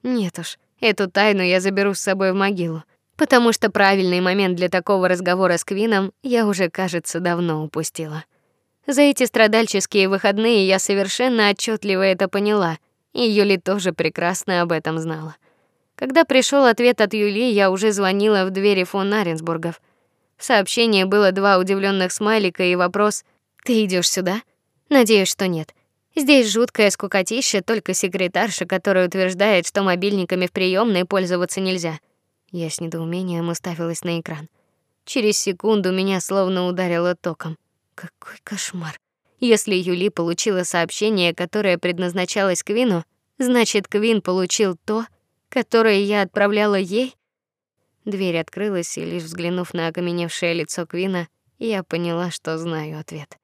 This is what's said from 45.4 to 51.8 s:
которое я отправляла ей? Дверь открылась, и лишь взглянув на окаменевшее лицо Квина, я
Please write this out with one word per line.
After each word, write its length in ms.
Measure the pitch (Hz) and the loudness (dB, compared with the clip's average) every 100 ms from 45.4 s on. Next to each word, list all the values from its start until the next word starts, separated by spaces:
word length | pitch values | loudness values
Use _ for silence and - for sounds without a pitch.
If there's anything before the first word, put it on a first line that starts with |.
| _ | _
которое 520 | - 233 226 226 202 | -6 0 2 4 2
я 200 | 202 208 | 2 0
отправляла 540 | 190 - 202 208 208 | 0 0 2 2 2
ей? 420 | 196 185 208 262 _ _ _ _ _ _ _ _ _ | 0 0 -2 -4 _ _ _ _ _ _ _ _ _
Дверь 340 | - 202 190 165 | -10 -4 -2 -4
открылась, 600 | 160 - 208 190 170 - | -6 -6 -4 -4 -6 -8
и 60 | |
лишь 180 | 165 175 | -8 -8
взглянув 500 | 160 170 170 180 170 | -10 -8 -6 -4 -6
на 160 | 180 165 | -4 -4
окаменевшее 640 | 165 175 175 170 - 175 | -4 -4 -4 -6 -4 -4
лицо 320 | 170 151 - | -2 -4 -8
Квина, 440 | 170 175 190 185 165 _ _ _ | -8 -6 -4 -4 -6 _ _ _
я 240 | 226 202 | -6 -6